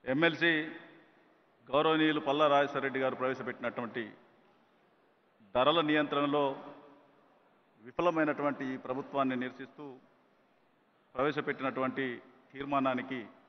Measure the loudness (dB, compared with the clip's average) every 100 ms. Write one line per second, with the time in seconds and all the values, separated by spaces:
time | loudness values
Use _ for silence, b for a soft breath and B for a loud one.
0 | -2 2 2 4 2 2 -2 -12 -20 -20
1 | _ _ _ _ _ _ -2 2 4 4
2 | 4 2 0 4 6 6 4 0 -2 -2
3 | -2 -2 -4 -4 -8 -6 -6 -6 -6 -8
4 | -10 -14 _ _ _ _ _ _ _ _
5 | _ _ _ _ -4 4 4 4 4 2
6 | 2 0 0 0 0 -4 -14 -20 -20 -20
7 | _ _ _ _ _ _ _ _ -10 0
8 | 2 4 0 2 -2 -2 -6 -8 -6 -8
9 | -4 -2 0 0 -6 -10 -18 -16 -18 -18
10 | _ _ _ _ _ _ _ _ _ _
11 | _ -2 0 0 -4 -4 -4 -2 -2 -2
12 | -4 -6 -14 -20 _ -12 -2 0 0 -2
13 | -6 -10 -12 -20